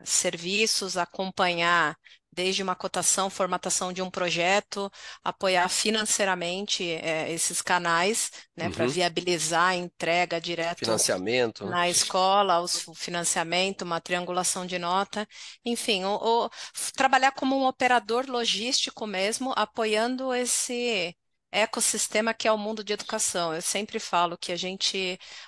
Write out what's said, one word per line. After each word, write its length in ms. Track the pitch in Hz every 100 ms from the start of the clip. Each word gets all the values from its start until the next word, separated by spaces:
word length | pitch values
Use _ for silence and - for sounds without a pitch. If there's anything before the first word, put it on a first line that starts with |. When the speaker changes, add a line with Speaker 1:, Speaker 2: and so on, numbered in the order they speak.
Speaker 1:
serviços, 920 | - - 180 170 170 202 220 - 190 175
acompanhar 1000 | 175 - 190 - 180 170 170 175 156 156 - - _
desde 320 | - 185 190
uma 140 | 190 180
cotação, 540 | 196 185 170 - 196
formatação 600 | - 185 180 180 - 185
de 100 | 185
um 80 | 185
projeto, 800 | 185 180 165 175 202 - 208 196 - - -
apoiar 440 | 175 - 190 180 180
financeiramente, 1160 | - 214 220 214 - 196 180 170 185 208 -
é, 480 | 175 160 165 160 135
esses 300 | 165 - 170
canais, 680 | - 180 175 170 185 233 - - - -
né, 120 | 165
pra 180 | - 123
Speaker 2:
Uhum. 0 |
Speaker 1:
viabilizar 840 | 160 175 165 180 175 156 165 180
a 60 | 180
entrega 640 | 175 - 165 175 175 170
direta 600 | 170 170 165 175 113 110
Speaker 2:
Financiamento, 640 | - 98 92 127 117 - 107
né? 100 | 175
Speaker 1:
na 100 | 175
escola, 720 | 170 - 190 190 202 196 170
os, 260 | 175 - -
o 80 |
financiamento, 880 | 160 - 175 170 180 165 175 190 196
uma 180 | 180 165
triangulação 640 | - 180 175 180 180 190 180
de 120 | 180
nota, 480 | 175 185 202 208 214 - - -
enfim, 400 | 240 233 - 196
o, 400 | 190 208 220 233 226
o, 40 | - -
f-, 180 | - -
trabalhar 400 | - 262 262 269
como 240 | - 262 269
um 100 | 262
operador 600 | - 247 247 208 233 269
logístico 800 | 240 226 196 233 269 - - 214
mesmo, 460 | 190 196 233 262 254
apoiando 760 | 214 - 220 214 233 254 262
esse 840 | 247 247 - - 240 240 214 170 - _ _ _
ecossistema 840 | 196 220 - - 214 - 214 226
que 120 | 226 226
é 60 |
o 60 | 214
mundo 260 | 208 220
de 80 | 202
educação. 640 | 208 - 220 - 185 170
Eu 80 | 160
sempre 360 | - 196 214 220
falo 380 | - 175 175 175
que 140 | -
a 40 | 175
gente 640 | 185 190 - 196 185 180 - -